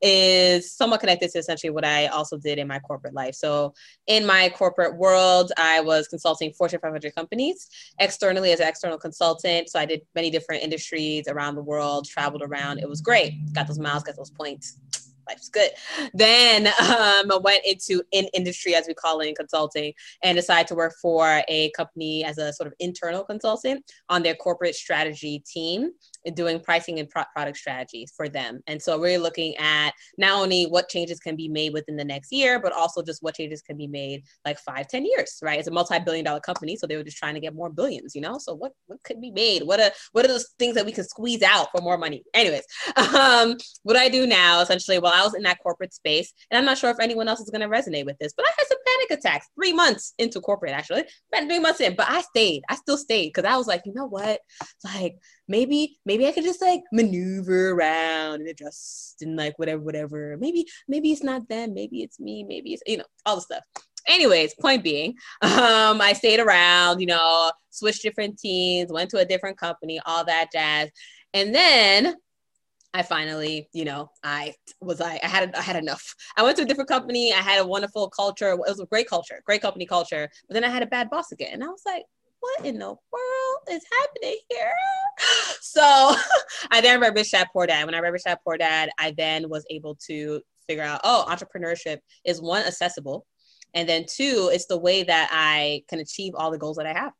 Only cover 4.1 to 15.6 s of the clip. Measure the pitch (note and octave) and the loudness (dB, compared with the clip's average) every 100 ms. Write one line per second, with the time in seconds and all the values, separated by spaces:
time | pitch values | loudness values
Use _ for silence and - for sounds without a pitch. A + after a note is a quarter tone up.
4.1 | G#3+ G#3 F#3+ F#3 F3+ F#3+ F3+ E3+ E3+ F#3+ | 2 4 6 6 4 0 2 0 2 4
5.1 | F#3 F#3 F3+ F3+ F3+ D#3+ D#3+ D#3 D#3 D3+ | 6 8 6 4 2 4 4 4 2 0
6.1 | E3 E3+ D#3+ D#3 D3+ E3+ E3+ D#3+ D#3 D3+ | -4 -2 -2 -4 -2 -2 -2 -6 -6 -8
7.1 | - E3 A3+ C#4 F#4 - - - - F#3+ | -10 -8 -4 -4 -4 -10 -20 -12 -2 -2
8.1 | - G3 F#3 F#3+ E3+ D#3+ D#3+ F3+ D#3+ D#3+ | 0 0 2 2 2 2 -2 -6 -6 -8
9.1 | D3+ E3+ E3 F#3 E3+ E3+ E3+ D3+ D#3 - | -2 0 0 0 -2 -2 -4 -2 -4 -6
10.1 | - E3 D#3+ D#3 D#3 D#3 D#3 - D#3+ D#3 | -4 -2 -2 -4 -6 -6 -6 -6 -6 -4
11.1 | D3+ D3 D3 C#3+ C#3+ D3 D3 D3 C#3+ C#3+ | -4 -6 -6 -6 -6 -6 -4 -2 -4 -6
12.1 | - C#3+ C#3+ C#3+ C#3+ C#3+ C#3+ C#3+ D3+ D#3 | -4 -4 -4 -8 -8 -6 -6 -8 -6 2
13.1 | A#3 D3+ - - - D3 D3+ D3 D3 D3 | 2 2 -2 -6 -4 -4 -4 -4 -4 -6
14.1 | C#3+ C#3 - D3+ C#3 - - - - - | -12 -14 -12 -12 -12 -16 -20 -12 -12 -12
15.1 | _ - - - G#3 | _ -14 -14 -6 0